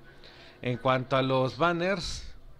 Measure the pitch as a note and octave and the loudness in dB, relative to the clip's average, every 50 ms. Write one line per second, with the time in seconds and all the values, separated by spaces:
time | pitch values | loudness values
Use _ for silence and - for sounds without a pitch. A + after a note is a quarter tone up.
0 | - - - - - - - - - - - - - B2 B2+ A#2 - C3 B2+ C3 | -20 -20 -20 -20 -20 -20 -20 -20 -20 -20 -18 -8 -4 -4 -4 0 2 2 2 2
1 | B2+ B2 C#3 C3 C3 C3 C3+ C3 C3 B2+ G#2 A2+ D#3+ E3+ F3 E3+ E3+ F#3 G3+ F3+ | 2 2 2 2 2 4 4 2 2 2 2 2 2 2 2 2 0 -2 -2 -2
2 | D3 - - - - - - - - - - - | -4 -8 -8 -10 -10 -12 -14 -16 -16 -18 -20 -20